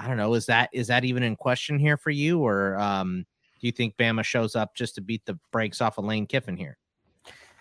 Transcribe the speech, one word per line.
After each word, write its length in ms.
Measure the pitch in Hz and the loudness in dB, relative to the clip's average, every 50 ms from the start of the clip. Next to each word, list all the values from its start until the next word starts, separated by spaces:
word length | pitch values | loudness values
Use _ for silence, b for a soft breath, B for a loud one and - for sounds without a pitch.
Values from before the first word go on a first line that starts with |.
I 80 | - 123 | -6 -4
don't 80 | 127 | -2
know. 160 | 107 104 110 | 0 0 2
Is 140 | 120 113 - | 0 0 2
that, 240 | - 117 117 123 - | 4 4 4 4 2
is 140 | - 123 117 | 0 -4 0
that 180 | 113 120 127 127 | 2 2 2 2
even 180 | 127 123 127 | 2 0 0
in 140 | 123 113 107 | 0 0 -2
question 420 | - - 127 127 - - - 147 139 | -2 0 0 0 0 -2 -2 0 2
here 200 | 147 151 147 - | 4 4 2 2
for 100 | - 156 | 0 -2
you? 320 | 147 143 147 160 175 165 | -2 0 2 2 2 2
Or, 380 | 143 113 101 98 98 98 95 101 | 2 2 2 2 2 0 0 0
um, 480 | 104 101 98 95 95 92 90 92 92 _ _ _ _ _ _ - | 0 0 0 0 0 -2 -4 -4 -6 _ _ _ _ _ _ -4
do 60 | 120 | -4
you 60 | 120 | -4
think 260 | - - 120 107 - - | -2 -2 -4 -4 0 0
Bama 260 | 120 113 113 113 110 | 2 2 2 0 -2
shows 320 | - - 120 113 107 - | 0 0 0 0 2 0
up 180 | 113 110 - - | -2 -2 -2 -4
just 200 | - 120 - - | -8 -8 -8 -8
to 80 | 110 | -10
beat 240 | 92 101 113 104 - | -8 -6 -6 -6 -6
the 120 | - 92 80 _ _ | -8 -10 -10 _ _
brakes 300 | - 113 110 101 - - | -2 -2 -2 -2 -2 -2
off 160 | 120 110 - 110 | -2 -2 -2 -2
of 80 | 101 | -4
Lane 200 | 107 110 107 104 | -2 -2 -2 -2
Kiffin 300 | - - 131 - 202 180 | -2 -2 -2 -2 -4 -8
here? 220 | 87 - - - _ _ _ _ _ _ _ _ _ b b b b b b b b | -8 -8 -12 -12 _ _ _ _ _ _ _ _ _ b b b b b b b b